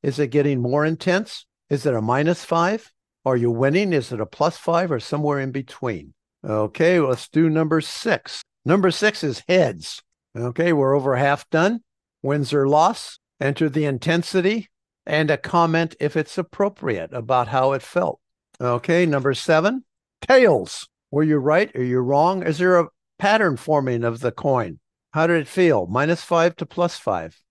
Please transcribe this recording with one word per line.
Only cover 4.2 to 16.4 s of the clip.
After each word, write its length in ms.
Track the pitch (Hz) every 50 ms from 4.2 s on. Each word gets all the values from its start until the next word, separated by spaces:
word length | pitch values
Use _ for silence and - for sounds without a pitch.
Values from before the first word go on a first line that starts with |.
a 60 | 107
plus 300 | - - - 147 170 160
five 360 | - - - 165 170 185 175
or 80 | 151 117
somewhere 400 | - - - 143 147 147 143 139
in 100 | 135 135
between? 640 | 123 139 131 - - - - 123 107 80 69 - _ _ _ _ _ _ -
Okay, 560 | 104 107 107 107 104 _ - 160 170 180 175
let's 280 | 151 131 127 - - -
do 220 | - 151 165 160
number 300 | 156 156 160 151 156 160
six. 640 | 143 - - - - 233 185 - _ - - - - _ _ _ _
Number 260 | 135 175 202 190 185
six 340 | 165 - 208 214 208 - -
is 180 | 147 127 - - -
heads. 540 | 185 185 170 123 98 82 80 - - - _ _ _ _ _ _ _
Okay, 360 | 113 117 123 120 - 165 175
we're 220 | 165 143 135 135 139
over 220 | 143 131 139 131
half 320 | 123 139 139 143 143 - _
done. 320 | - 156 165 202 240 226 _ _ _ _ _ _ _ _
Wins 300 | - 135 143 147 139 120
or 160 | 143 147 139 139
loss. 500 | 143 151 160 196 233 - - - - _ _ _ _ _
Enter 280 | 135 135 139 - 160 151
the 160 | 131 156 151
intensity 840 | 147 139 117 - 165 165 175 170 - - 190 175 190 214 226 - _ _ _ _ _ _ _ _
and 260 | - 151 151 156 147
a 60 | 147
comment 600 | 139 - - - 170 170 165 160 165 170 160 - _
if 160 | - 147 -
it's 220 | 160 151 - -
appropriate 760 | -